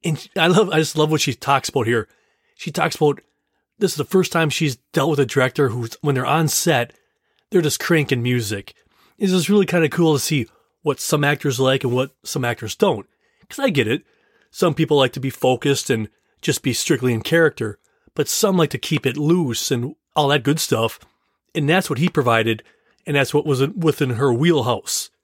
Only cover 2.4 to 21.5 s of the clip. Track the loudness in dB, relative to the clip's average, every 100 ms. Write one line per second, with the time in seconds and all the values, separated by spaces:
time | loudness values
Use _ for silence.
2.4 | _ _ -10 -2 -4 0 0 0 _ _
3.4 | _ _ _ _ -4 -2 0 0 2 0
4.4 | 0 0 -2 -2 _ -2 0 2 0 2
5.4 | 0 2 0 0 -8 -6 -2 -2 0 0
6.4 | 0 0 0 0 -2 _ _ _ _ _
7.4 | _ 0 0 -2 0 0 2 -2 0 0
8.4 | -2 -6 -10 -20 _ _ _ _ 0 0
9.4 | 4 4 4 2 0 2 2 2 2 -2
10.4 | -2 _ _ _ -4 -4 -2 0 0 0
11.4 | -2 0 0 0 0 -2 -4 _ -10 -4
12.4 | -4 -4 -8 0 0 0 -10 _ _ _
13.4 | _ -4 -2 0 0 -2 _ _ _ _
14.4 | _ -2 -2 0 0 2 2 0 -8 -2
15.4 | 0 2 0 -2 0 -2 -2 _ _ _
16.4 | -4 -2 -2 -4 -2 0 0 -2 0 2
17.4 | 2 0 -8 -8 _ _ _ -6 -4 0
18.4 | 2 2 0 -2 -4 -2 -2 -2 0 0
19.4 | 0 -4 -4 -4 -4 -10 _ 0 2 2
20.4 | 0 -2 -2 -2 -2 -4 -20 _ _ _
21.4 | _